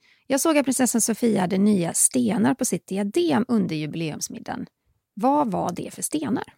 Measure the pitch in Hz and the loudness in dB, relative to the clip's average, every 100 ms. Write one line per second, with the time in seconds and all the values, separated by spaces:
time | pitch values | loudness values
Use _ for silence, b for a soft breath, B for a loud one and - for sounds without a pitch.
0 | _ _ - 269 339 294 269 254 247 233 | _ _ -2 0 2 2 2 2 2 2
1 | - 220 240 208 180 190 208 202 165 - | 0 0 0 2 2 2 4 4 0 0
2 | - 254 233 185 233 269 254 175 - 190 | 2 2 0 2 2 0 -2 -4 -4 -4
3 | 208 330 349 254 226 233 180 156 151 160 | -2 0 2 2 2 0 0 -2 -4 -4
4 | 160 - - - - - 175 _ _ _ | -6 -6 -8 -10 -10 -10 -10 _ _ _
5 | _ - 240 294 262 175 175 175 - - | _ -2 0 2 0 -2 -4 -4 -8 -8
6 | 185 302 285 254 - | -4 -4 -2 -4 -6